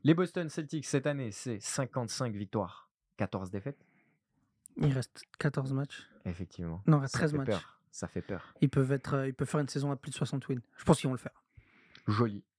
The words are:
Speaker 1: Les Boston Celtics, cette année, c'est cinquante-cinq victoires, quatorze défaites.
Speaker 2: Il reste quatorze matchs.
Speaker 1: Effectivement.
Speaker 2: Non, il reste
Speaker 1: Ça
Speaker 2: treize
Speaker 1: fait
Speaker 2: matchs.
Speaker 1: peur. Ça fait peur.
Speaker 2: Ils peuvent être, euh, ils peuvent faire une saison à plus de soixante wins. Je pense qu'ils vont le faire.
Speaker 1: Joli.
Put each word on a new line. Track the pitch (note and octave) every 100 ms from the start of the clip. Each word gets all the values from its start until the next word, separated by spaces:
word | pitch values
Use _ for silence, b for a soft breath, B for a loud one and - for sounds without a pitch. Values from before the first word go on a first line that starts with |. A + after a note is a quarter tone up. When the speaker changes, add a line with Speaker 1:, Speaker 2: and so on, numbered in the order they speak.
| C#3
Speaker 1:
Les |
Boston | E3 F3 F3+ D#3+
Celtics, | - D3+ D#3 -
cette | C#3+ C3
année, | C#3+ A#2+
c'est | G2 B2+ G#2
cinquante-cinq | - - B2+ C3 A#2 - B2+
victoires, | G2+ G2+ A2 F2+ - - _ _ -
quatorze | G2+ G2 F#2
défaites. | G2+ C#3 D3 b b b b _ _ _ _ - -
Speaker 2:
Il | D3+
reste | C3 B2 - - -
quatorze | D3+ C#3+ C3
matchs. | C3+ C#3+ - - -
Speaker 1:
Effectivement. | - F2 F2 - E2+ E2+ G#2
Speaker 2:
Non, | D3
il |
reste | C3+ -
Speaker 1:
Ça |
Speaker 2:
treize | D#3+
Speaker 1:
fait | D3
Speaker 2:
matchs. | C3
Speaker 1:
peur. | F#2+ - _ _
Ça | - F2
fait | F2+
peur. | - F#2+ - -
Speaker 2:
Ils | C#3+
peuvent | C#3 C3
être, | C3+ - C#3
euh, | C3+
ils |
peuvent | C3 C#3
faire | D#3
une | C#3
saison | C#3+ C#3
à | C#3
plus | -
de | -
soixante | C3+ C#3 -
wins. | B2+ - -
Je | -
pense | D#3
qu'ils | C#3
vont | B2+
le |
faire. | - _ _ b b b b b -
Speaker 1:
Joli. | G#2 A#2 G2+ -